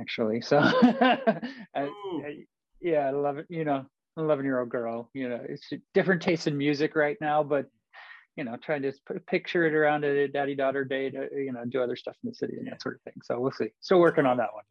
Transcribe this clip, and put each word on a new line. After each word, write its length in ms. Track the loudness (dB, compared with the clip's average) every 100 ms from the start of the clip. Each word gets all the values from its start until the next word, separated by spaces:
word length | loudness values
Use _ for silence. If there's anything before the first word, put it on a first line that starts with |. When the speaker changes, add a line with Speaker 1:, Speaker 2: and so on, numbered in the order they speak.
Speaker 1:
actually. 400 | -8 -2 -2 -2
So, 180 | 2 4
<laughs> 40 |
I, 680 | 4 6 6 6 4 4 2 -2 -6 -12 -8 -6
Speaker 2:
Ooh. 480 | -6 -8 -8 -8 -8
Speaker 1:
I, 180 | -12 -18 _ _ _
yeah, 260 | 0 0 2
I 40 |
love 280 | 0 -2 -4
it. 80 | -8
You 160 | -4
know, 220 | -2 -2 -6 _ _ -4
eleven-year-old 540 | 0 2 2 -2 -2
girl, 380 | -4 -4 -6 -8
you 140 | -8 -6
know, 120 | -6 -8
it's 220 | -12 -10
a 40 | -12 0
different 280 | 2 4 2
taste 260 | 2 0 0
in 80 | 0
music 380 | 0 2 2 2
right 200 | 2 0
now, 220 | 0 2
but, 220 | 2 0 -2 _ _ -20 -20 -20 _ -10
you 80 |
know, 120 | -8 -8
trying 200 | -4 -2
to 100 | -2 -6 -10
p-, 100 | -10 -2
picture 400 | -4 0 2 4
it 80 |
around 300 | 4 4 4
a 240 | 2 2 2
daddy-daughter 560 | 0 -2 0 0 0
date, 300 | -2 -2 -2 -4
uh, 180 | -6
you 180 | -4 -4
know, 120 | -6 -4
do 140 | -2
other 140 | -2 -4
stuff 180 | -8 -10
in 60 | -10
the 40 |
city 200 | -6 -6 -6
and 100 | -10
Speaker 2:
Yeah. 60 |
Speaker 1:
that 100 | -8
sort 140 | -8 -8
of 40 |
thing. 120 | -14 -12
So 160 | -6 -2
we'll 120 | -2
see. 160 | -2 -6 -6
Still 200 | 2 6
working 260 | 6 6 4
on 100 | 2
that 140 | -2
one. 120 | -6 -18